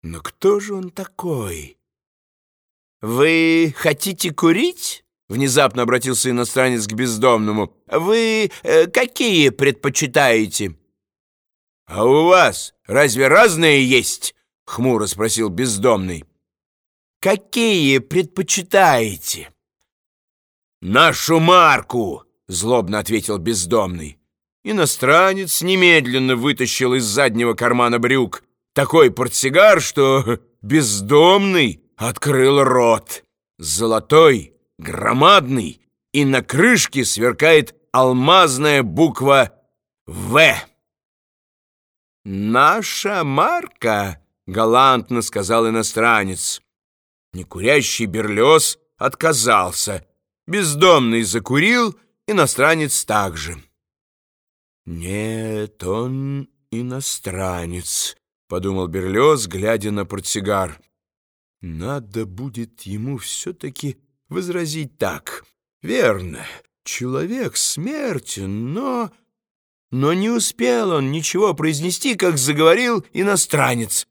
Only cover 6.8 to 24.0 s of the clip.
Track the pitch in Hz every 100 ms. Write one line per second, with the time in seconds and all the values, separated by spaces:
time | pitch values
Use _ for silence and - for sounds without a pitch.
6.8 | 104 107 127 110 127 117 107 107 98 _
7.8 | _ - 175 226 226 220 208 - - 160
8.8 | 175 254 247 - 240 180 143 110 139 131
9.8 | 143 135 143 147 139 113 107 - 101 76
10.8 | _ _ _ _ _ _ _ _ _ _
11.8 | _ 92 113 139 165 185 143 92 - _
12.8 | - 117 147 113 135 170 233 160 165 143
13.8 | 131 127 110 - - _ _ _ - -
14.8 | 127 117 104 82 110 107 110 87 127 101
15.8 | 117 107 92 82 73 _ _ _ _ _
16.8 | _ _ _ _ 190 202 _ - 226 190
17.8 | 143 135 123 165 175 - 170 - 180 196
18.8 | 180 131 110 90 - - - _ _ _
19.8 | _ _ _ _ _ _ _ _ _ _
20.8 | 90 113 165 131 - 165 165 180 165 131
21.8 | - 123 101 71 _ _ _ 92 107 123
22.8 | 92 104 92 113 104 101 85 110 85 117
23.8 | 95 87